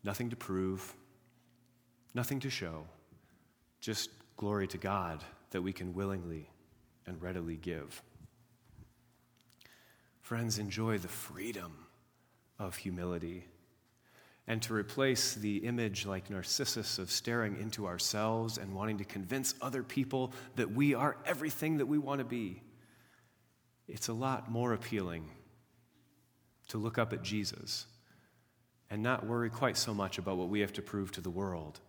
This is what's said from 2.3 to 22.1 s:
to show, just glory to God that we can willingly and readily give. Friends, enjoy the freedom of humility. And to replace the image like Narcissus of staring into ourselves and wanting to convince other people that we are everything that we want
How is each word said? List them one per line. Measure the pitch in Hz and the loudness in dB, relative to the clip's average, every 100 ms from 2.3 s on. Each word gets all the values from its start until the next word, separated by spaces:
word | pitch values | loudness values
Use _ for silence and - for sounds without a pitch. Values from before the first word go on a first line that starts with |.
| 139 | 0
to | 135 | -2
show, | - 87 80 80 - - - _ - _ _ _ _ | -2 -4 -6 -10 -18 -20 -20 _ -20 _ _ _ _
just | - 107 - - - - | -4 -2 -4 -8 -20 -2
glory | 104 104 95 | 2 2 2
to | 87 | 0
God | 95 98 87 78 - - - | 0 2 0 -4 -10 -16 -6
that | 95 | -2
we | 92 | -2
can | 92 90 | -2 -4
willingly | 87 98 98 87 80 76 - - - - _ | -2 0 0 -4 -8 -10 -20 -20 -20 -20 _
and | - 87 | -12 -8
readily | 90 90 82 80 | -4 -2 -2 -4
give. | 85 80 73 - - - - _ - _ _ - - _ _ _ _ _ _ - - - - - _ _ | -4 -6 -6 -12 -16 -20 -20 _ -20 _ _ -20 -20 _ _ _ _ _ _ -20 -20 -20 -20 -20 _ _
Friends, | - 117 117 104 | -4 0 2 0
enjoy | 101 95 113 107 | 0 0 2 2
the | 87 | 0
freedom | - - 73 110 101 85 73 - - _ _ _ _ _ - | -6 -8 -6 -4 -4 -8 -12 -20 -20 _ _ _ _ _ -8
of | 98 - | -6 -4
humility. | 95 90 87 87 85 90 87 - _ _ _ _ _ - - - - | -4 -2 -2 -2 -4 -8 -12 -20 _ _ _ _ _ -20 -20 -20 -2
And | 113 | -2
to | 113 | 2
replace | 110 98 - 135 123 - | 0 0 4 4 6 2
the | - 104 101 | 2 0 2
image | 113 120 113 95 101 | 2 2 0 0 -2
like | 95 92 | -2 -2
Narcissus | 98 90 - - 117 101 - | -6 0 2 2 0 -2 -2
of | 92 | 0
staring | - - 117 107 101 | 0 2 2 2 0
into | 110 107 98 | -2 -2 -2
ourselves | 90 - 107 110 113 113 113 | 0 0 4 4 4 2 -2
and | 98 | -4
wanting | 95 107 104 | -2 0 0
to | |
convince | 98 101 92 131 131 - | -2 -6 -2 0 0 0
other | 131 127 | -2 -2
people | 123 - 131 131 127 - - | 0 0 2 2 0 -4 -8
that | - 107 | 0 2
we | 113 143 | 6 6
are | 120 143 - | 6 4 2
everything | - 135 156 - 156 156 | -2 0 0 0 2 4
that | 131 | 4
we | 151 | 4
want | 135 | 2